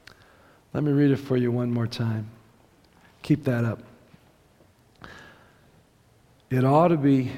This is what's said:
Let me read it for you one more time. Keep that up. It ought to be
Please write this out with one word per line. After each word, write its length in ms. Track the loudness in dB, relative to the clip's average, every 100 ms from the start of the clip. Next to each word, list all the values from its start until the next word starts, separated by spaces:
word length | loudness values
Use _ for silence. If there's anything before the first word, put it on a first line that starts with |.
| -20 -20 -20 _ _ _ _
Let 80 | -4
me 100 | 0
read 180 | 2 2
it 60 | 2
for 200 | 0 -2
you 140 | 0
one 220 | -2 -2
more 140 | -2 -4
time. 420 | -4 -4 -4 -8 -16 _ _ _ _ _ _ _ _
Keep 220 | -2 0
that 200 | 0 -2
up. 160 | -4 -6 -12 -20 _ -20 _ _ _ _ _ _ _ _ -20 -20 -20 -20 _ _ _ _ _ _ _ _ _ _ -4
It 140 | 0
ought 240 | 2 4 4
to 80 | 4
be 340 | 4 2 0